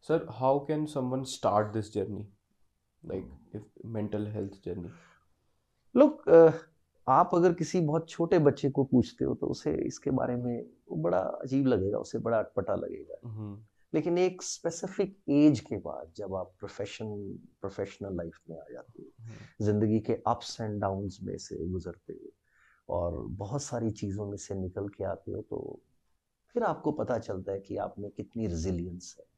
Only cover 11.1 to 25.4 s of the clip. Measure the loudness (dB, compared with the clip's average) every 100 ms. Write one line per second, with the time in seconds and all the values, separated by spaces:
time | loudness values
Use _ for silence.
11.1 | 0 0 -4 -2 2 4 4 2 -2 -4
12.1 | -4 0 0 0 -4 -2 -2 -2 -8 -12
13.1 | -14 -12 -10 -10 -10 -16 _ _ -2 0
14.1 | 2 2 0 -12 -6 -6 -6 -10 -2 -4
15.1 | -4 2 6 8 6 0 -8 -6 -10 -12
16.1 | -12 -6 -6 -6 _ -14 -10 -10 -8 -8
17.1 | -8 -10 -12 -16 _ -10 -6 -8 -6 -8
18.1 | -6 -6 -10 -16 -16 -14 -16 -18 -20 -20
19.1 | _ -18 -16 -18 _ 0 2 4 2 0
20.1 | -2 0 -2 -4 -8 -6 -2 -2 -2 -6
21.1 | -8 -10 -10 -10 -8 -6 -6 -6 -14 _
22.1 | -14 -14 _ _ _ _ _ -6 -2 -2
23.1 | -4 -8 -8 -6 -6 -4 -4 -2 -2 -4
24.1 | -4 -6 -8 -8 -6 -4 -6 -8 -6 -6
25.1 | -6 -6 -8